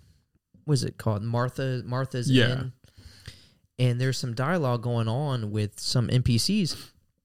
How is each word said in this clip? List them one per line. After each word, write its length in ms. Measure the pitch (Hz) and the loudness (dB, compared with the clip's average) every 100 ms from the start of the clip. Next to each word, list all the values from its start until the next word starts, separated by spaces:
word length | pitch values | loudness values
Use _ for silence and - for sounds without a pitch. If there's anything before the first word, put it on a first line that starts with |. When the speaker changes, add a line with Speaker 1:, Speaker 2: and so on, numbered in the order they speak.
| - _ _ _ _ - | -20 _ _ _ _ -10
Speaker 1:
what 100 | - | 0
is 100 | 139 | 0
it 140 | - - | 0 -4
called? 240 | 110 104 | -2 -2
Martha, 600 | 117 120 123 - 131 127 | 0 0 -2 -2 -4 -4
Martha's 460 | 117 127 135 127 123 | -4 -4 -4 -2 2
Speaker 2:
Yeah. 220 | 127 117 | 4 4
Speaker 1:
Inn. 200 | 127 127 - - - - - - - - _ _ - | 2 -6 -10 -20 -20 -20 -20 -20 -20 -20 _ _ 0
And 220 | 123 120 | 0 2
there's 160 | 131 127 | 0 -2
some 160 | 127 | -4
dialogue 480 | 113 135 180 135 120 | -2 -2 0 0 0
going 260 | 120 117 113 | 0 0 0
on 420 | 120 151 123 107 | -2 -2 -2 -2
with 280 | 107 104 - | -2 -2 -4
some 280 | - 131 113 | -2 0 2
N 120 | 127 | 2
P 160 | 123 117 | 4 2
Cs, 380 | - 214 170 - - _ _ _ | 2 2 0 -4 -14 _ _ _